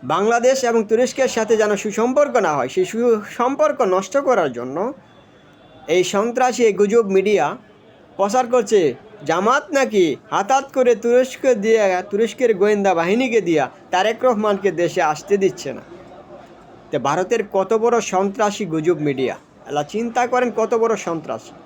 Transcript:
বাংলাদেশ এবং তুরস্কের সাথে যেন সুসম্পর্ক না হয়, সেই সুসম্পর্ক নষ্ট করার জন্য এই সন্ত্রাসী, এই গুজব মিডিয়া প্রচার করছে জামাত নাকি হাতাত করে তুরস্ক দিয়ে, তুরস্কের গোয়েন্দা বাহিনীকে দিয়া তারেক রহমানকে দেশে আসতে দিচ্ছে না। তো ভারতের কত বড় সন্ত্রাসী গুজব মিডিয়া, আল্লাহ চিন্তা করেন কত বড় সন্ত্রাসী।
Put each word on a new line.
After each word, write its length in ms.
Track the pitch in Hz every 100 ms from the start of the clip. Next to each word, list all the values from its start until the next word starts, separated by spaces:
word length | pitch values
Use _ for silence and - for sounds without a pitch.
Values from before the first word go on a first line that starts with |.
| 127
বাংলাদেশ 440 | 160 208 233 240 262 247
এবং 120 | 233 214
তুরস্কের 420 | 220 247 - 254 247
সাথে 180 | 214 220
যেন 100 | 214 202
সুসম্পর্ক 500 | 214 202 233 262 285 240 185
না 40 | 147
হয়, 120 | 127
সেই 120 | - 185
সুসম্পর্ক 840 | 220 240 226 202 - 247 277 302 285 226 185
নষ্ট 180 | 190 277 277
করার 220 | 240 156 120
জন্য 200 | 123 143 220 302 - - - - _ - - - - 170
এই 80 | 180
সন্ত্রাসী, 480 | 202 226 240 254 247 233
এই 40 | 185
গুজব 260 | 208 226 214 190
মিডিয়া 280 | 190 202 147 185 - - - - - -
প্রচার 280 | 196 247 247
করছে 260 | 247 208 214 156 117 - - 147
জামাত 360 | 160 202 269 302 285
নাকি 260 | 254 214 170 127 -
হাতাত 320 | 151 196 262 269 269
করে 160 | 247 220
তুরস্ক 400 | 240 247 254 - 269 233
দিয়ে, 180 | 208 220 202 180 185
তুরস্কের 400 | 202 226 - 247 208
গোয়েন্দা 320 | 208 208 196 170
বাহিনীকে 400 | 170 220 262 226 170
দিয়া 160 | 156 127 - -
তারেক 240 | 180 202 233 254
রহমানকে 420 | 214 214 202 196 165
দেশে 200 | 175 175 160
আসতে 240 | 151 - 202
দিচ্ছে 260 | 196 - 139 120
না। 60 | - - - - - - - - - - -
তো 80 | 147 131
ভারতের 340 | 156 185 233 214 196
কত 160 | 190 226
বড় 140 | 226 294 202
সন্ত্রাসী 500 | 185 196 196 208 202 196
গুজব 240 | 160 156 170 147
মিডিয়া, 280 | 131 127 95 - - -
আল্লাহ 180 | 147 147
চিন্তা 280 | 202 233 233 240
করেন 180 | 247 247 226
কত 120 | 220 233
বড় 100 | 226 214 -
সন্ত্রাসী। 480 | 165 147 113 - -